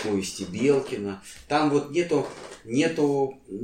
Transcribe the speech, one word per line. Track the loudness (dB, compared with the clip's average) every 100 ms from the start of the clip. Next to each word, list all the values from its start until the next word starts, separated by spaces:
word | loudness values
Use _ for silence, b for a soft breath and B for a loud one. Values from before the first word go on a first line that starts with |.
повести | 0 -2 -2 -8
Белкина. | -8 0 4 4 2 -6 -6 -8 B B B
Там | 2 4
вот | 2 0
нету, | -2 2 0 -2 -8 -16 -16
нету, | -4 2 2 2 2 2 0 -4 -12 -8